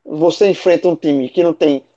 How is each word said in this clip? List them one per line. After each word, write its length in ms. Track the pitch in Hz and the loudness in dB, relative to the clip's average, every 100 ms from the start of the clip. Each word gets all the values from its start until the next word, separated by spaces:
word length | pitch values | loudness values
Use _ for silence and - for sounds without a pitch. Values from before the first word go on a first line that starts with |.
você 460 | - 151 170 165 202 | -12 -2 0 2 0
enfrenta 380 | 175 185 170 180 | 0 0 2 0
um 80 | 160 | -2
time 340 | 156 143 127 | -2 -2 -2
que 140 | - | 0
não 100 | 170 | 0
tem, 320 | 160 156 139 - | 2 0 -2 -6